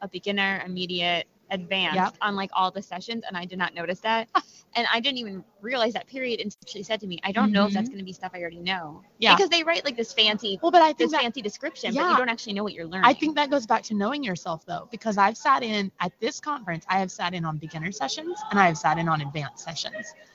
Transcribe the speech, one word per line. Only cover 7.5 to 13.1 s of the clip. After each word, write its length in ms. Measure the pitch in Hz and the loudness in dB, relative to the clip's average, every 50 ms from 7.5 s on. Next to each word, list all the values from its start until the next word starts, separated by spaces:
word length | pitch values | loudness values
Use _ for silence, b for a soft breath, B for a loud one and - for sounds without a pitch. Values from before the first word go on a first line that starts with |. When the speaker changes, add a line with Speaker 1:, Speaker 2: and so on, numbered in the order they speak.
Speaker 1:
know 140 | 208 202 202 | 6 6 4
if 80 | 202 202 | 4 4
that's 160 | 190 226 262 | 0 0 -2
Speaker 2:
Mm-hmm. 60 | 277 294 | -6 -8
Speaker 1:
gonna 60 | 190 | -10
be 100 | 185 180 | -12 -10
stuff 160 | - 185 180 | -10 -10 -10
I 80 | - 180 | -8 -8
already 200 | 175 165 165 175 | -8 -8 -8 -6
know." 420 | 175 190 190 180 165 147 156 180 - _ _ _ | -4 -4 -4 -4 -4 -8 -12 -16 -18 _ _ _
Speaker 2:
Yeah. 180 | 226 214 175 | 8 8 8
Speaker 1:
Because 140 | 392 403 302 | 8 8 6
they 120 | 339 339 311 | 4 2 2
write, 200 | 320 339 - - | 2 0 0 -2
like, 140 | 285 233 233 | -2 -2 -2
this 160 | 226 - - | -6 -2 2
fancy, 440 | 226 214 214 214 208 240 202 196 - | 2 4 4 2 0 -2 -4 -2 0
Speaker 2:
Well, 80 | 330 339 | 2 6
but 80 | 349 349 | 8 8
I 60 | 320 | 8
think 100 | 311 302 | 8 6
Speaker 1:
this 140 | - 330 320 | 2 0 2
Speaker 2:
that 100 | 311 294 | 2 2
Speaker 1:
fancy 220 | 247 240 - 269 | 0 0 -2 -4
description, 500 | 208 208 - - 269 330 - - - - | -6 -6 -8 -6 -8 -8 -8 -6 -6 -2
but 80 | 220 277 | 0 0
Speaker 2:
Yeah. 120 | 339 359 | 2 4
Speaker 1:
you 40 | 320 | 4
don't 140 | 262 254 240 | 4 4 2
actually 240 | 233 - - 226 202 | -2 -4 -6 -6 -4
know 80 | 196 214 | -4 -4
what 80 | 196 | -4
you're 140 | 156 - 165 | -6 -8 -10
learning. 180 | 160 180 190 202 | -6 0 4 6
Speaker 2:
I 80 | 247 | 6